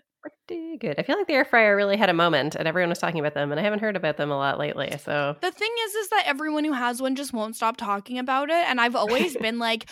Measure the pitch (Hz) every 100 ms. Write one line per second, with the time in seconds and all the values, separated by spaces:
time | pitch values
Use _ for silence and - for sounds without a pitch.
0 | _ _ 302 - - 349 330 320 214 147
1 | - 370 381 285 269 233 214 202 202 196
2 | 190 170 170 151 139 - 160 165 175 175
3 | 175 170 147 147 143 147 190 208 214 190
4 | 160 151 147 139 139 - 147 - 139 151
5 | - 147 143 151 359 - 427 466 440 415
6 | 392 427 - 269 311 302 302 262 240 240
7 | 262 269 285 233 214 226 226 233 214 202
8 | 202 254 254 269 285 330 339 247 233 240
9 | 208 247 349 254 220 233 233 226 -